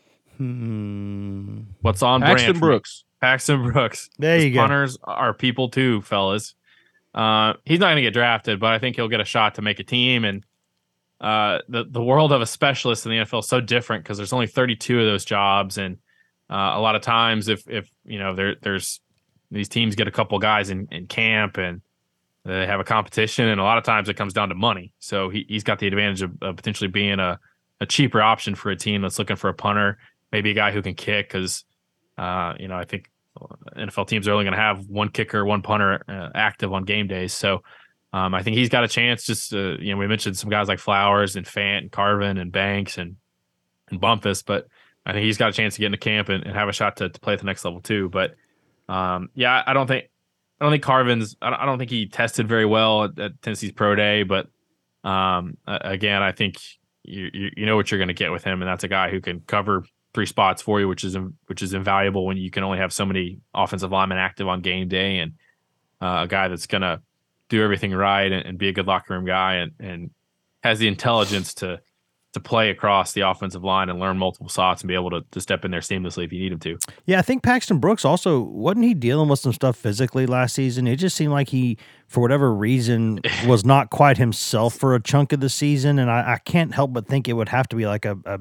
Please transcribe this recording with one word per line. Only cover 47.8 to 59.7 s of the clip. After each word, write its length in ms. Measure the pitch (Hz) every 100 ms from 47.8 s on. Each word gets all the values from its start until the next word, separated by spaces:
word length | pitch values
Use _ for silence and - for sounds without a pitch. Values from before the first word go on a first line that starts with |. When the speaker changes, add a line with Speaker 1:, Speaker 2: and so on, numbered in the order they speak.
Speaker 2:
too. 280 | - 107 92
But, 240 | 92 92 - _ _ _ _ -
um, 420 | 92 92 90 92
yeah, 280 | 131 123 127 -
I 60 |
don't 140 | 135 127
think, 240 | 131 - _ _ _ _ _
I 40 |
don't 80 | 147
think 120 | 151
Carvin's, 520 | 143 131 123 117 107 -
I 80 | 120
don't, 80 | 127
I 80 | 139
don't 120 | 127
think 120 | 120
he 160 | 117 101
tested 400 | - 117 - 110
very 160 | 113
well 400 | 107 110 110 107
at, 140 | 104 -
at 240 | 101 -
Tennessee's 300 | - 101 101
pro 240 | - 104 101
day, 260 | 104 104
but, 240 | 95 95 - _ _ _ _ _
um, 540 | 95 95 95 90 87 - -
a-, 140 | 98
again, 400 | 98 95 104 101
I 80 | 98
think 260 | 92 101 - - - _ _
you, 260 | - 98 92
you, 160 | 98 98 -
you 100 | 107
know 80 | 107
what 140 | 98
you're 80 | 101
gonna 160 | 90
get 160 | 90 92
with 140 | 87
him, 180 | 98 92
and 60 | 92
that's 160 | 90
a 40 | 92
guy 220 | 95 87
who 100 | 95
can 200 | 92 87
cover 440 | - 104 101